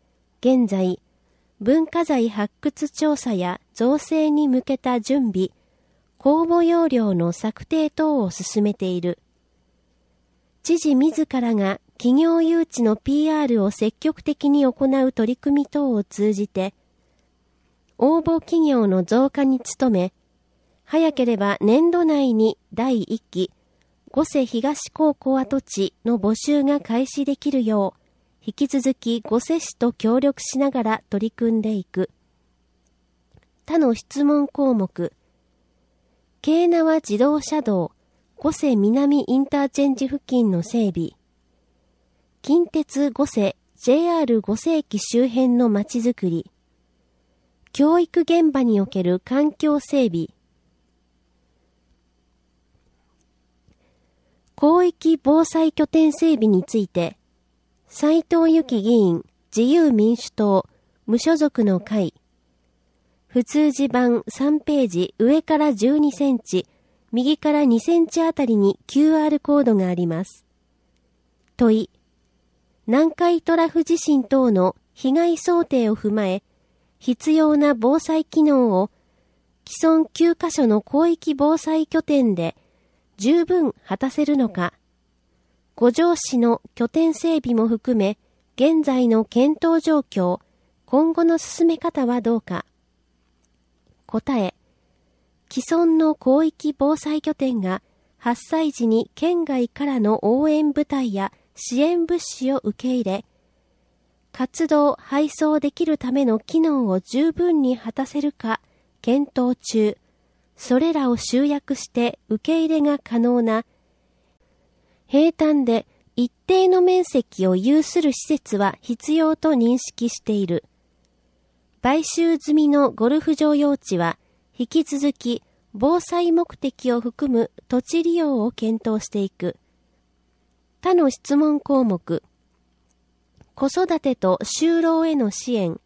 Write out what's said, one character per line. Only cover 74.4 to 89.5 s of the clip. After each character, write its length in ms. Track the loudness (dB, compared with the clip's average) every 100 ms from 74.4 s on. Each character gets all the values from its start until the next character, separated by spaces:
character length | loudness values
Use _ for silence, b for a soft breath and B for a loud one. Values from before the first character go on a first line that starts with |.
| 2
の 240 | 2 0 -2 _
被 180 | -8 -2
害 240 | 0 0 0
想 300 | 0 0 0
定 240 | 0 0
を 60 | -2
踏 160 | -2
ま 160 | -2 -2
え、 140 | -4 -8 _ _ _ _ _
必 340 | -6 -4 0
要 260 | 2 4 4
な 160 | 2
防 240 | 2 2 0
災 260 | 0 -2
機 180 | -2 2
能 380 | 2 4 2 2
を 100 | -2 _ _ _ _ _ _ _ -16
既 180 | -2 2
存 220 | 2 2
九 200 | 0 0
カ 160 | 0 -2
所 160 | 0 2
の 140 | 0
広 320 | 0 0 0
域 220 | 0 -4
防 240 | 0 0 0
災 280 | 0 -2 -2
拠 140 | -2
点 340 | 0 0 2
で 220 | 0 -4 -8 _ _ _ _ _ -4
十 280 | 2 2 2
分 280 | 0 0 -4 -8
果 120 | -6
た 120 | -4
せ 140 | -2
る 120 | 0 0
の 120 | 0
か。 260 | -2 -6 -8 _ _ _ _ _ _ _ _ _
五 160 | 0 2
条 260 | 4 2 0
市 220 | -2 0
の 240 | 2 0 -4
拠 140 | -6 -4
点 260 | 0 0
整 240 | 0 -2 -2
備 140 | 0
も 140 | 0 0
含 280 | 0 -2 0
め、 220 | 0 -4 _ _ _ 0
現 280 | 2 2
在 240 | 2 2 2
の 160 | 2
検 340 | 0 2 2